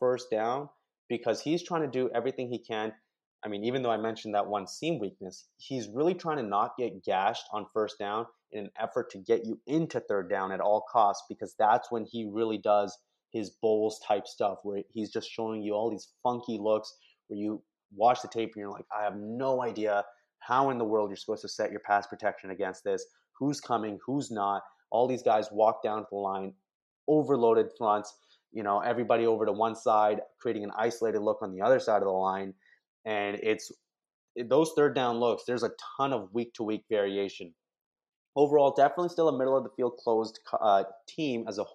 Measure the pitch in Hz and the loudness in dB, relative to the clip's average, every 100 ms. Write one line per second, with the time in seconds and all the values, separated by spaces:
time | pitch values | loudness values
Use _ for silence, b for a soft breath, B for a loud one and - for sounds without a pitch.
0 | 127 123 - 107 113 131 147 _ _ _ | 0 0 0 -2 0 -2 -6 _ _ _
1 | - 120 120 131 147 170 170 165 147 127 | -8 -4 -2 -2 0 -4 -2 -2 -2 -2
2 | 123 117 127 131 123 117 - 110 110 - | -2 -2 -2 -4 -6 -6 -6 -6 -6 -8
3 | _ _ _ _ - 101 113 135 120 110 | _ _ _ _ -8 -4 -2 -2 0 0
4 | 113 113 107 101 98 101 92 - 156 151 | -2 -6 -4 -2 0 -4 -6 -8 -4 -4
5 | 98 - 95 - - _ - 135 104 117 | -6 -10 -14 -16 -20 _ -8 -8 -6 -2
6 | 165 185 165 147 107 101 123 - 117 92 | 0 0 -2 -4 0 0 0 -2 -6 -4
7 | - 95 101 117 - 107 95 110 104 - | -2 0 2 -2 -6 -10 -6 -2 -2 -4
8 | 101 107 113 _ _ 104 98 - 113 127 | -4 -4 -6 _ _ -12 -10 -8 -6 -4
9 | 113 98 92 113 110 110 - 156 156 120 | -6 -6 0 0 0 -8 -2 0 0 -2
10 | - 101 87 98 95 95 95 104 - 120 | -2 -2 0 -2 -2 0 2 2 2 4
11 | 104 - - - 95 - 107 120 - 117 | 4 2 -6 -12 -8 0 4 4 2 -6
12 | 107 117 107 107 113 107 107 104 101 - | -6 -8 -6 -2 -2 0 2 2 2 -6
13 | _ _ _ 113 98 - 110 107 107 107 | _ _ _ -8 -8 -2 2 2 2 -2
14 | - 104 - - 104 95 104 101 - 113 | -2 -2 -2 -4 -2 -2 -6 -8 -6 -6
15 | 104 113 - - 113 110 104 104 113 101 | -4 -6 -8 -6 -6 -4 -4 -2 -2 -4
16 | - _ 123 120 117 110 107 107 - - | -12 _ -2 -2 -4 -2 2 0 0 -18
17 | b b - 104 107 110 _ _ _ 98 | b b -12 -6 -4 -6 _ _ _ 2
18 | 117 123 107 113 113 107 101 104 - 107 | 4 4 -2 -4 -4 -6 -10 -10 -10 -4
19 | 104 101 107 120 131 127 120 101 107 101 | -4 -4 -8 -4 0 0 -2 -2 0 0
20 | - B B _ - 127 139 123 107 107 | -2 B B _ 0 2 2 2 2 2
21 | 104 95 - 107 101 - 104 101 - 101 | 0 -4 -6 -6 -6 -4 -4 -4 2 2
22 | - 98 104 - 95 92 95 92 101 95 | 0 -4 -4 -4 -8 -6 -6 -4 -2 -4
23 | - _ _ - 139 139 - 117 107 98 | -4 _ _ -6 -4 -4 -2 -2 -2 -6
24 | - 143 117 110 101 98 - B B 110 | -4 -4 -4 -2 0 -2 -4 B B 2
25 | 127 123 120 110 104 104 110 113 110 107 | 2 2 2 2 2 4 4 4 0 -4
26 | 101 98 98 98 95 - _ _ _ _ | -6 -4 -2 -2 -6 -12 _ _ _ _
27 | - 151 135 143 117 113 110 - 110 104 | 2 2 4 4 6 6 2 0 0 0
28 | 104 - b b b 113 101 101 117 117 | -2 -16 b b b -6 0 0 2 0
29 | 113 117 117 110 107 101 113 107 120 107 | 2 4 4 2 2 0 0 0 2 4
30 | 107 104 - _ 120 107 101 101 117 113 | 4 2 -4 _ -6 -4 -4 -2 -2 0
31 | 110 104 107 104 101 92 110 131 110 104 | -2 0 0 -2 -4 0 4 4 4 2
32 | 98 95 95 95 98 - b b b _ | 2 0 0 0 -4 -12 b b b _
33 | 113 107 101 101 107 107 - - _ _ | -6 -2 -2 -2 0 -2 -4 -18 _ _
34 | _ _ _ - 120 135 160 151 143 131 | _ _ _ -8 2 4 4 4 2 4
35 | 123 117 120 104 - 123 90 - - - | 0 2 2 0 -2 -2 -2 -6 -10 -2
36 | 139 123 92 113 117 - 107 107 - 107 | 0 -2 -4 -6 -6 -6 -4 -4 -2 0
37 | 101 98 98 - 85 _ _ _ _ _ | 0 -2 -4 -6 -16 _ _ _ _ _
38 | _ _ _ 139 143 147 139 131 151 175 | _ _ _ 2 4 6 6 6 4 4
39 | 175 170 160 131 131 135 113 - 123 - | -2 2 2 2 2 2 0 -2 -2 0
40 | 120 113 110 - - - 107 98 98 - | 2 2 2 -6 -6 0 4 4 4 -8
41 | - - 151 117 113 101 98 | -14 -4 -2 -2 -4 -6 -6